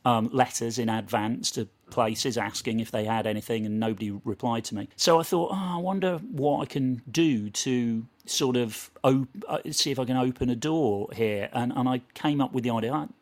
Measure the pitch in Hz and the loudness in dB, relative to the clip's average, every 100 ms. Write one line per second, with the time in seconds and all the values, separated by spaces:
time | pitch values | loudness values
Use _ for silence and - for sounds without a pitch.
0 | 127 117 113 131 120 - 117 113 113 113 | 2 4 4 2 2 0 -4 -2 0 -2
1 | 101 113 107 120 - - 104 _ - - | 0 0 0 -2 -4 -4 -6 _ -4 0
2 | 113 110 139 117 107 - 120 110 113 113 | 0 0 -2 -2 -4 -4 -2 -2 -2 -2
3 | 107 113 110 107 - 113 107 110 110 104 | 0 0 0 -2 -2 -2 -2 -2 -2 -2
4 | 107 101 113 101 123 117 - 104 107 - | -6 -6 -6 -4 -2 -2 -4 -8 -8 0
5 | - 165 165 175 170 190 180 175 180 196 | 4 4 4 0 0 -2 -4 -4 -2 0
6 | 185 165 202 156 143 143 135 143 131 123 | 0 -2 -4 0 2 2 -2 -2 0 -2
7 | - 156 165 113 104 - 135 123 117 113 | -2 2 4 2 -2 -4 0 2 2 -2
8 | 113 _ - - 135 123 117 - - - | -4 _ -6 0 2 2 0 -4 -14 0
9 | 139 135 127 202 - 160 - 151 147 135 | 4 4 2 -6 -6 -6 -2 0 0 0
10 | 127 127 127 127 127 117 151 160 127 101 | 0 2 2 0 0 0 0 2 2 2
11 | - - 110 104 - 123 120 139 127 127 | -2 0 0 0 -2 -2 -2 0 0 0
12 | - - 151 143 127 131 120 113 117 151 | -4 -4 0 2 0 0 0 0 0 -2
13 | - - | -4 -10